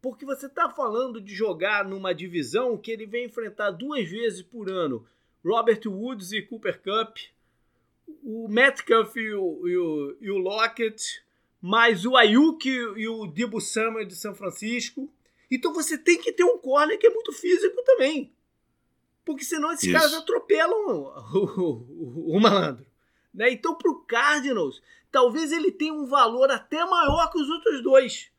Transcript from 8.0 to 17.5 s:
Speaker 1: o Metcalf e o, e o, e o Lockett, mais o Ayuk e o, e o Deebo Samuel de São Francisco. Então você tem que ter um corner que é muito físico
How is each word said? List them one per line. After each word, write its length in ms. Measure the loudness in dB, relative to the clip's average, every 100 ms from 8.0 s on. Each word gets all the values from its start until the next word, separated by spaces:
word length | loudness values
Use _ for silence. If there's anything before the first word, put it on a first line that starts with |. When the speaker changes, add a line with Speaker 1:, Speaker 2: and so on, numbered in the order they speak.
| -20 -18
Speaker 1:
o 240 | -12 -10 -4
Metcalf 680 | 4 4 2 2 2 2 -4
e 180 | -6
o, 340 | -4 -4 -4 -4
e 100 | -2
o, 400 | -2 -4 -6 -10
e 80 | -6
o 60 | -4
Lockett, 840 | -2 0 -2 0 -6 -6 -12 -12 _ _ _ _
mais 460 | 0 4 6 4 2
o 100 | 6
Ayuk 540 | 8 8 6 2 -4
e 160 | -4 -6
o, 120 | -8
e 100 | -8
o 180 | -8 -8
Deebo 340 | -6 -4 -4
Samuel 460 | -6 -4 -4 -4 -10
de 100 | -12
São 200 | -14 -10
Francisco. 760 | -10 -10 -8 -6 -8 -10 -14 _ _ _ _
Então 240 | -4 -2
você 240 | -2 -4 -2
tem 220 | 2 2
que 120 | 2
ter 120 | 2
um 160 | 2 2
corner 400 | 2 2 2 4
que 80 | 4
é 40 |
muito 200 | 4 -8
físico 500 | -6 0